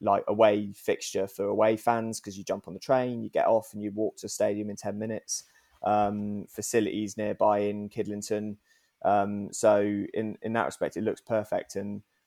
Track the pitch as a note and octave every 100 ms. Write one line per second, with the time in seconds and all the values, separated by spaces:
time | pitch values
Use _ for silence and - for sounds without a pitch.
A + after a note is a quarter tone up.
0 | G#2 G2+ - G#2+ A2 G#2 G#2 G2 - -
1 | - G2+ F#2+ - G2+ G2+ A2 A2 - A#2
2 | A2+ A2 - G2 - G2+ - F#2 - C3
3 | B2+ A#2 A2 - E2+ A2 - G#2 G#2 G2+
4 | G#2+ - G2+ - G#2+ G#2 G#2 G2+ G#2 G#2
5 | A2 G#2+ - - - _ _ _ G2+ G#2
6 | G#2 G#2 G#2 G#2 - - - A#2+ G#2+ G2+
7 | G#2 G#2 G#2 - G#2 G#2 G#2 G#2 G#2 -
8 | G#2 G#2 G2+ G#2 G#2+ G#2 _ _ _ _
9 | - G2+ G2+ G2+ G2+ - A2 G#2 G#2 G2+
10 | G2 - A2 - A2 A#2 D#2 - E2 -
11 | G#2+ - - A2 G2+ F#2+ - G2 G2+ G#2
12 | - _